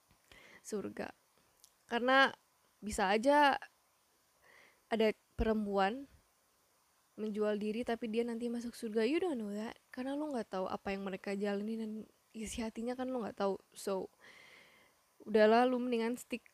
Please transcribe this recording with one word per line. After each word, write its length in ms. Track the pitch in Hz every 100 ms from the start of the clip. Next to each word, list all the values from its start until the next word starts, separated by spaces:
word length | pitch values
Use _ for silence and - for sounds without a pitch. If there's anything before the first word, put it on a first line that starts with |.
| _ _ _ - - - -
surga. 480 | 208 208 208 - - _ _ _ _ - _ -
Karena 480 | 233 247 269 269 - _ _ _ _
bisa 320 | 202 214 190
aja 480 | 214 262 285 285 - - _ _ _ _ _ _ _ _ - - _ -
ada 240 | 220 220 - _
perempuan 720 | - 220 220 202 196 190 262 277 - _ _ _ _ _ _ _ _ _ -
menjual 400 | 214 208 208 214
diri 240 | 214 220
tapi 240 | 240 233 240
dia 160 | 220
nanti 320 | 240 233 240
masuk 240 | 233 233 -
surga. 240 | 233 214 220
You 80 | 330
don't 240 | 370 262
know 80 | 208
that. 320 | 202 226 - _
Karena 240 | - 262
lu 160 | 285 302
nggak 240 | 254 208
tahu 160 | 185 185
apa 240 | 202 202
yang 80 | 196 196
mereka 240 | 190 -
jalanin 480 | 196 202 202 208 226
dan 100 | 220 214 - _ _ 220
isi 240 | 208 -
hatinya, 320 | 226 233 233
kan 160 | 254 254
lu 160 | 254 208
nggak 80 |
tahu. 240 | - 196 190 _
So, 400 | - - 190 - _ - - - - - _ _ _ _ - -
udahlah, 400 | 214 214 226 254
lu 160 | 247
mendingan 400 | 247 233 226 247
stick 240 | - 240 _